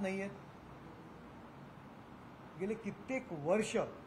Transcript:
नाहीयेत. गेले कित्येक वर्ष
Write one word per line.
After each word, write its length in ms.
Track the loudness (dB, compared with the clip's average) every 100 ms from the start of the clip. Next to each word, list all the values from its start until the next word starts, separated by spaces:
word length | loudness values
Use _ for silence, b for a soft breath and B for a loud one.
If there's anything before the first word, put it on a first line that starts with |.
नाहीयेत. 300 | 2 4 0 -4 -10 -12 -12 -12 -10 -12 -12 -12 -12 -12 -12 -12 -12 -12 -12 -12 -12 -12 -12 -12 -10 -2
गेले 140 | 0
कित्येक 580 | 2 0 -4 0 0 2
वर्ष 440 | 0 6 8 8 6 4 0